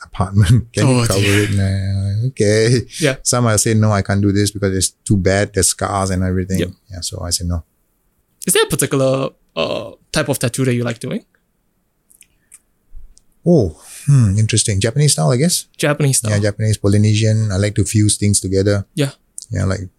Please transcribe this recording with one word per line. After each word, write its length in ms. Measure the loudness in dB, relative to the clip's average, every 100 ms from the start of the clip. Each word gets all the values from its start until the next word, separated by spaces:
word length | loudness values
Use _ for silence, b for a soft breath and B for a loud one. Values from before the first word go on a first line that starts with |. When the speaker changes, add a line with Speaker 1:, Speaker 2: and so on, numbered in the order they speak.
Speaker 1:
apartment. 720 | -12 -6 -2 2 4 2 2
<laughs> 0 |
Can 160 | 0 2
you 120 | 2
Speaker 2:
Oh, 40 | 2
Speaker 1:
cover 140 | 0
Speaker 2:
dear. 220 | 2 2
Speaker 1:
it?" 60 | 2
Nah, 760 | 0 0 -2 -2 -2 -2 -2 -4
okay. 580 | 0 2 2 2 2 -2 -4
Speaker 2:
Yeah. 180 | -2 -2
Speaker 1:
Some 240 | -2 0 2
I 100 | 2
say, 180 | 2
"No, 180 | 2 2
I 80 | 2
can't 220 | 0 0
do 100 | 2
this 180 | 2 -2
because 240 | -2 -2
it's 160 | -2 -4 -8
too 140 | 0 0
bad. 340 | 2 0 0
There's 160 | 0 -2
scars 400 | -2 -4 -2 -2
and 120 | -2
everything." 380 | -2 -2 -2 -4
Speaker 2:
Yep. 100 | -4 -8 _
Speaker 1:
Yeah, 100 | -12
so 180 | -12 -10
I 60 | -6
said, 160 | -4 -4
"No." 180 | -6 -8 _ _ _ _ _ _ _ -2
Speaker 2:
Is 80 |
there 100 | 0
a 20 | 0
particular, 600 | -2 -2 0 0 0 -4 -10 _
uh, 360 | -6 -4 -4 -8 -16 _
type 160 | -4 -2
of 80 | -2
tattoo 260 | -2 -2
that 100 | -2
you 80 | 0
like 140 | -4 -6
doing? 260 | -8 -10 -10 _ _ _ _ _ _ _ _ _ _ _ _ -20 _ _ _ -18 -18 -20 _ _
Speaker 1:
Oh, 360 | 2 2 2 -4 B B B
hmm, 320 | 4 4 2
interesting. 420 | 0 0 0 0
Japanese 320 | 0 2 2
style, 160 | 2 0
I 40 | 2
guess. 300 | 0 -2 -8 -4
Speaker 2:
Japanese 420 | -2 0 0 0
style. 140 | 0
Speaker 1:
Yeah, 60 | 0 0
Japanese, 260 | 0 -2 0
Polynesian. 720 | 2 4 4 4 2 2 0
I 60 | 0
like 180 | 0
to 100 | 0
fuse 320 | 0 2 2 2
things 220 | 0 0
together. 460 | 0 0 2 0 -2
Speaker 2:
Yeah. 160 | -4 -4 -6 _ -20 -8
Speaker 1:
Yeah, 140 | -4
like 160 | -2 -4 -8